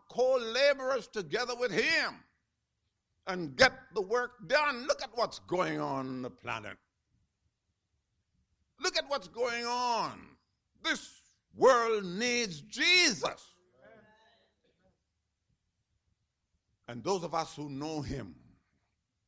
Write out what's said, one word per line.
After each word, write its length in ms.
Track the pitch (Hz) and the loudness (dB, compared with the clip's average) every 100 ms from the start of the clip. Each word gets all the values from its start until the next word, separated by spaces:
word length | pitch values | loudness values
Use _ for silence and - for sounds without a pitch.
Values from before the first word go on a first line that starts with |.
| - | -6
co-laborers 1000 | - 254 262 226 233 285 269 262 269 - | 0 2 2 0 4 4 4 0 -2 -2
together 440 | 220 165 185 247 | -8 -4 -2 -2
with 180 | 240 247 | -2 0
him 520 | 180 285 320 233 120 - _ _ _ _ _ _ _ _ _ - | 2 2 2 0 -4 -14 _ _ _ _ _ _ _ _ _ -8
and 320 | 185 160 131 | -6 -6 4
get 160 | 254 262 - | 4 4 -6
the 80 | 202 | -6
work 460 | 190 240 247 - 165 | 0 0 -2 -8 0
done." 400 | 269 294 247 269 | 2 2 0 -2
Look 160 | - | -2
at 60 | 262 220 | -4 -2
what's 240 | 214 - | -2 -4
going 420 | - 180 160 151 | -4 0 0 0
on 260 | 147 135 131 | -2 -2 -4
on 140 | 127 | -6
the 80 | 127 | -8
planet. 480 | - 120 113 104 - _ _ _ _ _ _ _ _ _ _ _ _ _ _ _ _ _ _ _ _ | -10 -8 -8 -8 -14 _ _ _ _ _ _ _ _ _ _ _ _ _ _ _ _ _ _ _ _
Look 180 | 370 330 | -4 -2
at 120 | 269 | -2
what's 180 | 277 180 | -4 -6
going 380 | 226 247 233 240 | -4 -4 -2 -2
on. 720 | 247 247 226 160 98 - - _ _ _ _ | -2 0 0 -2 -6 -16 -20 _ _ _ _
This 380 | 320 294 - - _ _ _ 98 | -4 -4 -6 -20 _ _ _ 4
world 500 | 214 247 226 220 190 | 6 8 4 0 -2
needs 560 | 180 247 240 226 151 | -4 -2 0 -2 -6
Jesus. 920 | 143 - 320 359 339 175 - - - _ _ _ - - - _ _ _ _ _ _ _ _ _ _ _ _ _ _ _ _ _ _ _ _ _ _ _ _ _ _ _ - | -12 0 4 6 4 2 -4 -6 -12 _ _ _ -20 -20 -20 _ _ _ _ _ _ _ _ _ _ _ _ _ _ _ _ _ _ _ _ _ _ _ _ _ _ _ -14
And 160 | 120 | -8
those 200 | 131 196 165 | -4 -2 -2
of 80 | |
us 200 | 160 156 | -4 -4
who 140 | - 147 | -8 -10
know 300 | 135 151 156 | -8 -6 -6
him 360 | 120 135 98 76 - _ _ _ _ _ _ _ | -6 -8 -10 -16 -20 _ _ _ _ _ _ _